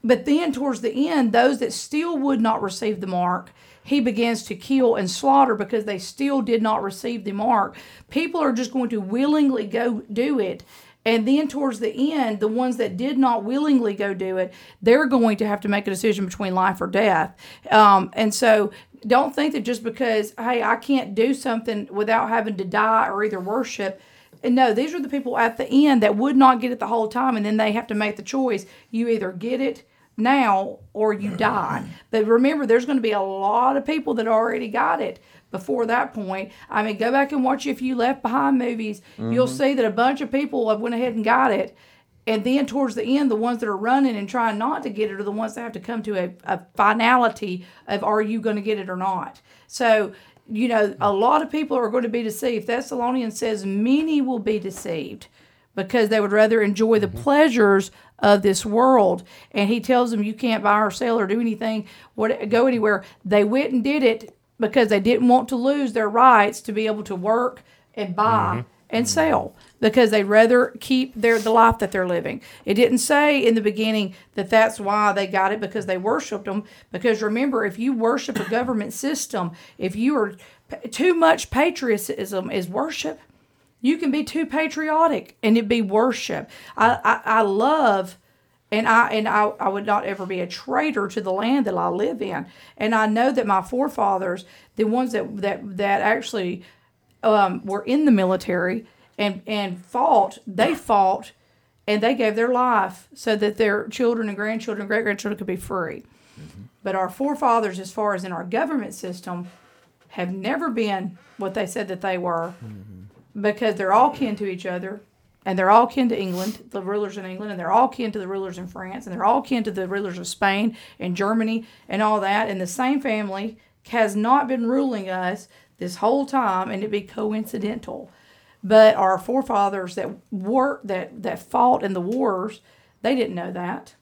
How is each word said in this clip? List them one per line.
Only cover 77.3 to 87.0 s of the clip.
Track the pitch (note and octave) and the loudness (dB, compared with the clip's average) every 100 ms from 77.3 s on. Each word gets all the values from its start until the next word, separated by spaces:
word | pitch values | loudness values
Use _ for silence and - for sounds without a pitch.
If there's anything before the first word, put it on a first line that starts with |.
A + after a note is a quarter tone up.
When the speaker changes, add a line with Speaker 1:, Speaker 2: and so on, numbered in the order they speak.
| A3 C#4 B3 G#3 | -2 -2 -2 -4
Speaker 1:
if | G3+ | -4
you | B3 | -4
worship | B3 A3+ C4+ - G#3+ | 0 0 0 -4 -8
a | F3+ | -4
government | A3+ B3 A3+ G#3 | -4 -2 -4 -4
system, | - C4+ D#4 - G#3 F3 E3+ - - | -6 -4 -4 -6 -6 -6 -8 -20 -8
if | F#3 G3 | -8 -2
you | B3 D4 | 0 0
are, | G#3 F3+ - _ _ - - | -2 -6 -20 _ _ -14 -12
too | - F4 E4 | 0 2 4
much | E4 - - | 4 2 0
patriotism | B3 E4 - B3+ G#3 - - F#3+ G3 F3+ | 0 0 0 -2 -2 -2 -6 -4 -6 -4
is | G3 F3 | -4 -4
worship. | G3+ D4+ D#4 D#4 D#4 _ _ _ _ _ _ B3 | -4 -4 -4 -8 -10 _ _ _ _ _ _ -2
You | E4 | 0
can | D4+ | 0
be | D4 | -2
too | D4+ D#4+ D#4+ | -2 -4 -4
patriotic | D4 D#4+ D#4 D#4 D#4 E4 A#3+ - _ | -2 -2 -4 -2 2 2 0 -6 _
and | A3 A3+ | 2 2
it | G#3 | 2
be | A#3+ | -2
worship. | G3+ G#3 B3+ A3+ - - - - - - | 2 2 2 0 -6 -8 -8 -18 -16 2
I, | A3+ - | 2 4